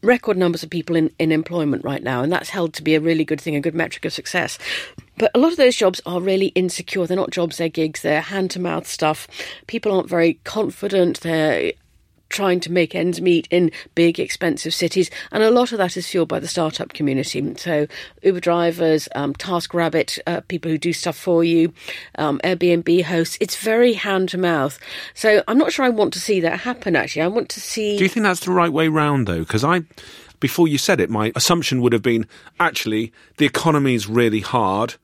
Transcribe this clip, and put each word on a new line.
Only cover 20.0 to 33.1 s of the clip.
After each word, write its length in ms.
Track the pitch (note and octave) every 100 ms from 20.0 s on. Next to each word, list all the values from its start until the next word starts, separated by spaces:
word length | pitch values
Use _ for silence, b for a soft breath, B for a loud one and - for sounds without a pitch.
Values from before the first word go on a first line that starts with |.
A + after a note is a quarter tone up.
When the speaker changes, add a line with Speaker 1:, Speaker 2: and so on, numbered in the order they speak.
| - - -
Speaker 1:
uh, 140 | E3+ -
people 200 | F3 E3
who 80 | D#3
do 140 | E3+
stuff 240 | D#3+ F3+ E3
for 300 | - E3+ E3+
you, 280 | E3 E3 - B B B -
um, 260 | D3+ C#3+
Airbnb 600 | - F3+ F3+ E3+ E3+ F3
hosts, 340 | E3 F3 E3 -
it's 160 | A3 -
very 380 | A3 A3 B3
hand-to-mouth. 840 | G#3 G#3 F#3+ F#3 F3+ F3+ D#3+ C#3 - B B B
So 280 | - A3 G#3+ -
I'm 100 | A#3
not 140 | D#4+
sure 140 | - C4
I 40 |
want 220 | A3 G#3
to 60 | F3+
see 220 | - G3+
that 180 | E3 F3
happen, 380 | B3 B3 - D#3
actually. 240 | G2+ -
I 60 | E3
want 200 | A3 -
to 140 | -
see 360 | - - G#3+ G3+
Speaker 2:
Do 60 |
you 60 | F#3
think 160 | A#3 G#3
that's 160 | F3+
the 100 | -
right 220 | F3+ E3+
way 160 | D3+ D#3+
round, 360 | D#3 D3 C#3 G#2
though? 200 | E2+ D#2+
'Cause 180 | G#2+
I, 200 | C#3 F3+ D#3+ B B B B B
before 260 | C3+ - E3
you 100 | C#3+
said 220 | - E3+
it, 100 | F2+
my 220 | G#2+ G#2+
assumption 460 | A2+ - F3 D3 C3
would 140 | B2
have 100 | A#2
been, 240 | A#2 A#2 G#2+ B B _
actually, 540 | F3 - - G#2+ A2